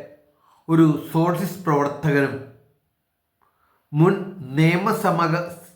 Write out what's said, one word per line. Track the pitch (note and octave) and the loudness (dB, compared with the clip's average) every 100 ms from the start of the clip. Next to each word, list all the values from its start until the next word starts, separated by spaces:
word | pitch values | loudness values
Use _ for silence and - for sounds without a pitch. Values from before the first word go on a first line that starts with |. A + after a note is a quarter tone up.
| - - _ _ _ _ - | -14 -20 _ _ _ _ 0
ഒരു | E3 D#3+ D3 - | 4 4 2 -2
സോഷ്യലിസ്റ്റ് | E3 E3+ D#3+ F#3+ - - | 0 0 -2 -6 -6 -2
പ്രവർത്തകനും | C#3+ C#3+ - D#3 C#3 C#3 C#3 - - _ _ _ _ _ _ _ _ _ _ _ _ _ D3 | 0 0 -2 0 0 0 -4 -14 -20 _ _ _ _ _ _ _ _ _ _ _ _ _ 2
മുൻ | F3 G3 - - B2+ C3+ | 4 2 -4 -12 -6 2
നിയമസമക-, | D#3+ F3 G#3+ G#3+ F#3+ E3+ E3 D#3 - - - | 2 2 0 0 0 0 0 -2 -4 -12 -20